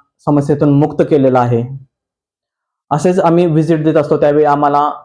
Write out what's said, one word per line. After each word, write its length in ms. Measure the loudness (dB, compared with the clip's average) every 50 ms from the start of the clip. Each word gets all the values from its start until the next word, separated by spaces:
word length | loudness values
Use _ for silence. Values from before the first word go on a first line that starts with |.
| _ _ _ _ _
समस्येतून 420 | -2 0 0 0 -2 -2 0 0 2
मुक्त 340 | 2 2 0 0 0 -2 0 0
केलेलं 280 | 0 2 2 2 2 2
आहे. 240 | 0 0 -2 -2 -4 -6 -12 -16 -18 _ _ _ _ _ _ _ _ _ _ _ _ _ _ _ _ _ _ _ _ _
असेच 300 | -4 -2 0 0 0 0
आम्ही 260 | 0 2 2 2 0
व्हिजिट 380 | 0 0 0 0 0 -2 0 0
देत 100 | 0 0
असतो, 220 | 0 0 0 -2
त्यावेळी 280 | 0 0 0 2 2 2
आम्हाला 460 | 2 0 0 0 0 0 0 -2 -2 -6 -10